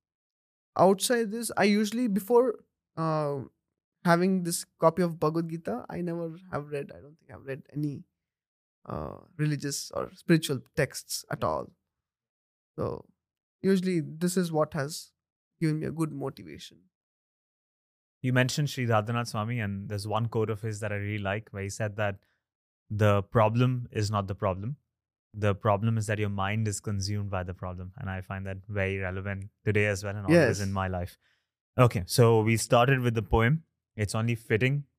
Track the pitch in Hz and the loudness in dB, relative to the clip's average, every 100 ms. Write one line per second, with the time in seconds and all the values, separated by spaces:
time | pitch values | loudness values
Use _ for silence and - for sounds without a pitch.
0 | _ _ _ _ _ _ _ - 180 196 | _ _ _ _ _ _ _ 4 6 6
1 | - 240 226 226 226 - 202 208 214 226 | 2 0 0 -4 -4 2 4 4 2 0
2 | 247 196 196 240 254 - _ _ _ - | 0 0 4 4 4 0 _ _ _ -6
3 | 160 156 147 143 - _ _ _ _ _ | -2 -2 -2 -4 -8 _ _ _ _ _
4 | 175 170 185 190 170 175 - - 160 165 | 4 4 4 2 -2 -6 -8 2 4 4
5 | 175 165 156 160 165 165 - 240 - 175 | -2 0 0 0 -4 -6 -6 -8 -8 -6
6 | 175 170 165 165 190 139 147 147 - 87 | -6 -6 -8 -10 -8 -8 -6 -8 -10 -16
7 | 139 160 131 131 135 135 - 143 151 139 | -20 -20 _ -16 -12 -12 -10 -6 -4 -6
8 | - _ _ _ _ _ _ _ - 76 | -14 _ _ _ _ _ _ _ -10 -6
9 | 73 50 50 - 151 143 143 143 - - | -6 -10 -16 -4 -2 -2 -4 -6 -6 -6
10 | 64 - - 160 - 131 - - 135 - | -6 -8 2 2 2 -6 -6 -4 -4 -4
11 | - - - - 82 73 58 _ _ _ | -10 -10 -8 -6 -4 -4 -6 _ _ _
12 | _ _ _ _ _ _ _ - - - | _ _ _ _ _ _ _ -8 -6 -6
13 | - _ _ _ _ _ 190 190 185 175 | -14 _ _ _ _ _ 0 2 2 -2
14 | 143 156 175 185 170 156 151 160 139 175 | -4 -4 -2 0 0 0 0 -2 -6 -8
15 | - _ _ _ _ - 160 156 139 156 | -16 _ _ _ _ -4 -2 0 -4 -4
16 | 160 143 135 135 78 71 - 82 131 _ | -4 -4 -8 -10 -16 -16 -18 _ _ _
17 | _ _ _ _ _ _ _ _ _ _ | _ _ _ _ _ _ _ _ _ _
18 | _ _ 127 127 127 - 143 - 117 110 | _ _ 0 2 2 0 -2 -2 2 2
19 | 107 120 117 113 110 120 101 98 101 104 | 2 -2 -4 -4 -4 -2 -4 -4 -6 -6
20 | 104 104 117 117 107 107 113 104 107 101 | -4 -2 0 0 -2 -2 -6 -6 -6 -6
21 | 101 107 98 104 - 101 98 - 107 101 | -4 -4 -2 -4 -6 -10 -8 -4 -6 -2
22 | 104 101 _ _ _ _ _ _ - 104 | -4 -4 _ _ _ _ _ _ -8 2
23 | 107 101 95 120 107 117 127 127 120 - | 4 4 2 4 4 4 2 0 -4 -4
24 | 104 104 98 98 101 92 110 147 _ _ | 0 0 -2 -2 -2 -2 -6 -10 _ _
25 | _ _ _ 104 104 98 110 101 113 113 | _ _ _ 0 0 2 2 4 2 0
26 | 104 107 101 101 95 110 110 101 - 98 | 0 -2 -2 -2 -2 0 -2 -2 -4 -4
27 | 98 104 98 95 90 87 92 90 92 - | -2 -4 -2 -4 -4 -8 -10 -10 -12 -10
28 | 98 95 - 98 98 95 101 101 95 98 | -8 -8 -8 -8 -8 -10 -6 -2 0 -2
29 | 95 95 98 98 101 _ - 104 104 98 | -4 -6 -6 -8 -10 _ 0 2 2 0
30 | 104 104 101 170 127 98 98 98 92 92 | -4 -6 4 4 4 2 -2 -2 -2 -4
31 | 87 - _ _ _ _ _ - 120 113 | -6 -10 _ _ _ _ _ 4 4 4
32 | 92 - 117 113 110 113 - 120 123 135 | -2 4 6 6 4 2 4 4 4 4
33 | 123 113 98 113 117 160 - _ _ - | 2 0 2 4 4 2 -2 _ _ -6
34 | 104 110 117 113 - 110 127 143 143 | -4 0 -2 -2 0 2 2 0 -6